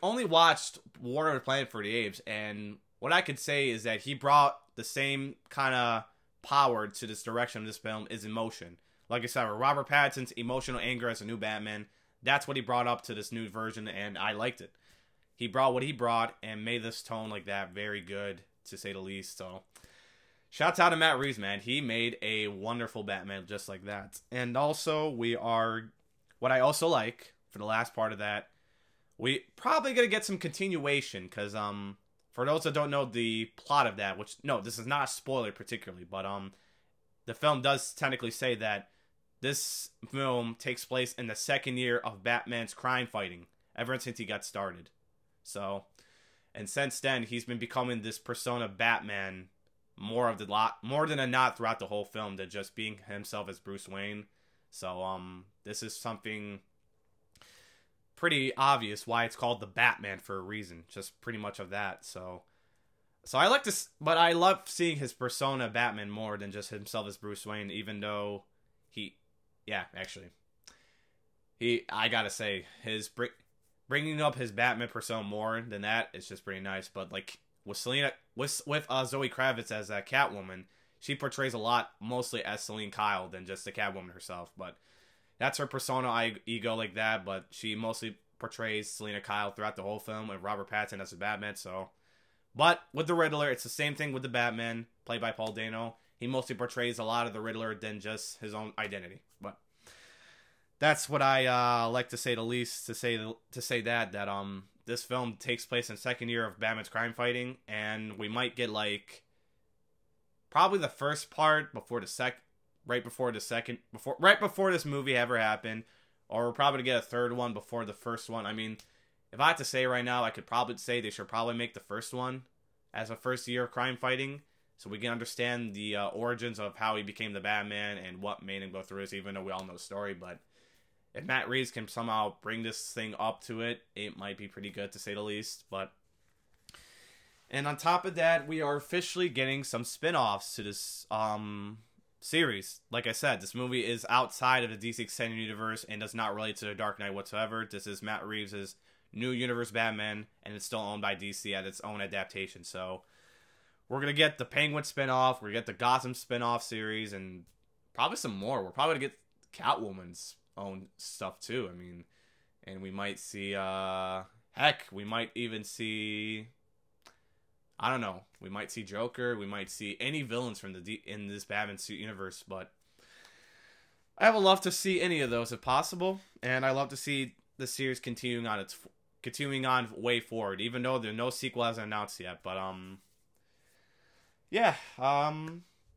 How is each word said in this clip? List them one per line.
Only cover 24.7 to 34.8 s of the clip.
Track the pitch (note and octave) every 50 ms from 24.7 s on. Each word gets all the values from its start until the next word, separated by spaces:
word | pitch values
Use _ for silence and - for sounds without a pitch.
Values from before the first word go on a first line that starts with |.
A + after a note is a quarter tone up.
| D#3 D3+ - E3 D#3 D3+ D3+ D#3
we | C#3 A#2 A#2 A#2 A#2
are, | A#2 A2 A#2 A2+ A2+ A2+ A2+ A2+ A2+ A2+ A2 - _ _ _ _ _ _ _ _ _
what | B2 B2+
I | C3 C3
also | B2+ C#3 D3+ - E3 E3
like | E3+ B2+ A2 A#2 B2 - - - - _ _ _
for | - G2
the | G#2
last | G#2+ A2 A2 A#2+ - -
part | - A2 A2
of | A2 G2
that, | G#2 G#2 G#2 G#2 - - _ _ _ _ _ _ _ _ _ _ _ _ _ -
we | - B2+ C#3 - - - _
probably | - - B3 D#4 D#4+ A#3 C4+ B3+
gonna | B3 A#3+ A3
get | G3+ A3 G#3+
some | - G3 F3+
continuation, | - E3 - - F#3+ G3 F3+ D#3+ C#3 C#3+ C#3+ C#3+ C3 - - G2 F2+ F#2
'cause, | - - G#2 G2+ G2+
um, | G#2+ G#2 G#2 G2+ G2+ G2+ G2+ G2 - _ _ _ _ _ _ _
for | - B2+
those | C#3 D3+ D#3+ D#3
that | D#3+ C#3+
don't | D3+ D3 D3
know | C#3+ C#3+ C#3
the | B2 G#2 A#2 A#2 A2+ A2+ A2 A2+ A2+ -
plot | - - - C#3+ C#3+ C3 A2+
of | G2
that, | G2+ G2+ G2 F#2+ F#2
which, | A2 - - - -
no, | C#3 C3+ G#2+
this | G2 A2+ A2+
is | A#2